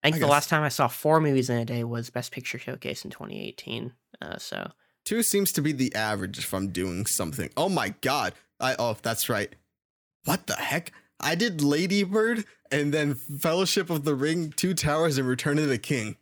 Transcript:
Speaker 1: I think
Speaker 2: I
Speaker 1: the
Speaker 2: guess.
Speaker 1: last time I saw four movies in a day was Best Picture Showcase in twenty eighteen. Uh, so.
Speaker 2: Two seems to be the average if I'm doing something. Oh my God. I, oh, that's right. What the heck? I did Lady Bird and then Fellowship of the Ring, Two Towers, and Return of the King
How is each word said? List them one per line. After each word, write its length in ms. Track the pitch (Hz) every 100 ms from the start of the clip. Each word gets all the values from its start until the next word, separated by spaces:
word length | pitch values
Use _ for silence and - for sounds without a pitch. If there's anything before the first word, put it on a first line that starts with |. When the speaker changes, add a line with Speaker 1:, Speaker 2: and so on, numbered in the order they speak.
Speaker 1:
I 40 | 147
think 80 | 160
Speaker 2:
I 20 |
Speaker 1:
the 60 | 147
Speaker 2:
guess. 60 |
Speaker 1:
last 180 | 143 -
time 120 | 156
I 60 | 151
saw 220 | - 127
four 320 | - 151 160
movies 280 | 156 135 127
in 80 | 120
a 60 |
day 220 | 117 120 117
was 240 | 117 117
Best 240 | - 123
Picture 260 | - 123 -
Showcase 460 | - 131 - - -
in 60 |
twenty 300 | - - 50 50
eighteen. 460 | - - 117 123 - _ -
Uh, 160 | - -
so. 340 | - 50 50 - _ _ -
Speaker 2:
Two 180 | 220
seems 300 | 233 202 196
to 80 | -
be 100 | 151
the 240 | 151 131 -
average 420 | 107 104 95 95
if 160 | -
I'm 140 | 95 98
doing 380 | 90 92 87 104
something. 440 | - 87 73 82 -
Oh 140 | 175
my 260 | 175 101 -
God. 320 | 127 139 98 - _ _
I, 160 | 127 131
oh, 200 | 117 113
that's 280 | 117 113 -
right. 260 | 110 101 - _ _ _ _ _ _ -
What 220 | 185 -
the 80 | -
heck? 360 | - 151 170 - _ _
I 140 | 143 170
did 260 | 233 165
Lady 420 | 143 147 180 202
Bird 400 | 190 208 220 233 208 - _
and 240 | 139 147
then 200 | 151 147 135
Fellowship 760 | - 143 165 170 190 - 175
of 140 | 160
the 100 | 143 139
Ring, 360 | 147 165 160
Two 220 | - 180
Towers, 440 | 185 151 147 165 135
and 80 | 127
Return 300 | 127 151 147
of 100 | 151
the 80 | 127
King 400 | - 139 107 -